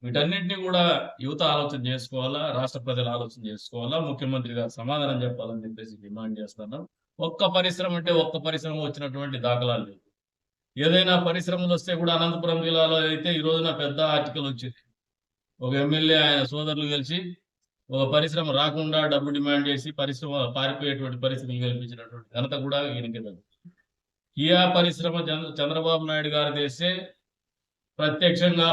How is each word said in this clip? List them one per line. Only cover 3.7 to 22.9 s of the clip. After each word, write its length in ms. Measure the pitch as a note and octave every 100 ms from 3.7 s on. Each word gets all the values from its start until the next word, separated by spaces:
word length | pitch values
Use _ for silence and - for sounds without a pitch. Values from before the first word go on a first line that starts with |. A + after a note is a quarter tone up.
| A#2+ A#2+ D#3+
ముఖ్యమంత్రి 540 | D3+ B2+ C3+ C3 A#2+
గారు 200 | A#2+ A2+ -
సమాధానం 380 | A#2 D3 C#3 C3
చెప్పాలని 400 | B2 - A2 A2+ A2
చెప్పేసి 300 | A2 A2+ G#2
డిమాండ్ 360 | G2+ A2 A2 G#2+
చేస్తున్నాం. 440 | G#2 - G#2+ C#3 F3 _ _ -
ఒక్క 260 | B2+ - F#3+
పరిశ్రమ 480 | F#3 F3+ F3 F3+ F3
అంటే 160 | E3
ఒక్క 240 | E3 - D#3+
పరిశ్రమ 400 | D3+ D#3 D#3 D#3
వచ్చినటువంటి 540 | D3 C#3+ C#3+ C3+ C#3 C3
దాఖలాలు 440 | B2 B2 B2 A2+ G2+
లేవు. 140 | - _ _ _ _ _ _ _ B2+
ఏదైనా 380 | D3+ F3+ F#3 F3+
పరిశ్రమలు 500 | F3 F3 F3 F3 F3+
వస్తే 200 | F3 - E3+
కూడా 180 | E3+
అనంతపురం 460 | E3 E3+ E3 E3+ E3
జిల్లాలో 320 | E3 D#3+ D#3+ D#3+ D#3
అయితే 200 | D3+ F3
ఈ 80 | D#3+
రోజున 300 | D#3 E3 E3
పెద్ద 280 | D3+ C#3+ C#3
ఆర్టికల్ 440 | D#3 D3 C#3+ C3+ C#3
వచ్చింది. 340 | A#2+ B2+ - _ _ _ _ _ _ _ -
ఒక 140 | B2+ C#3
ఎమ్మెల్యే 420 | C#3+ D#3 D#3+ D#3+
ఆయన 260 | D3 C#3+
సోదరులు 440 | B2+ C#3+ D3+ D3 D3
కలిసి 300 | D3 C3+ F3 F3+ F3+ _ _ _ _ -
ఒక 140 | C3+ C3+
పరిశ్రమ 380 | D3+ D#3 D#3+ D#3
రాకుండా 480 | C3+ D3+ D3+ D#3 D#3 D3+
డబ్బు 220 | C#3+ C#3+
డిమాండ్ 360 | C#3+ C#3+ C#3+ C#3+
చేసి 220 | C#3 D3+
పరిశ్రమ 480 | D3 C#3 C3 D3+ C#3+ A#2+
పారిపోయేటువంటి 640 | C3+ C3+ C3+ C#3+ B2+ C3 B2
పరిస్థితులు 420 | C3 C3+ C3 B2
కల్పించినటువంటి 680 | B2 B2 A#2+ A#2 - A#2+ -
ఘనత 200 | A#2+ C3+ C#3
కూడా 180 | C3+ C#3+
ఈయనకే 320 | C#3+